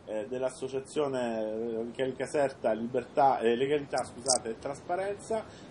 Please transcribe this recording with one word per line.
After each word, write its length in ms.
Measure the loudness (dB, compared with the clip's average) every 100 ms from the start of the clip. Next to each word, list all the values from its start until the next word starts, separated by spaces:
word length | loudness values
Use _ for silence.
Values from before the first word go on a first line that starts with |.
eh, 220 | -6 -4 -2
dell'associazione 1500 | -2 -2 -2 -4 -4 -4 0 0 0 0 0 0 -2 -2 -2
Radicali 360 | -4 -2 -2 -2
Caserta, 560 | -2 2 0 2 0
Libertà, 680 | 2 0 -2 0 4 6 6
eh, 160 | 4
Legalità, 500 | 4 4 2 0 -2
scusate, 460 | -2 -2 2 2 2
e 80 | -4
Trasparenza, 840 | -6 -8 -4 -2 -2 -6 -4 -4 -4 -12 -18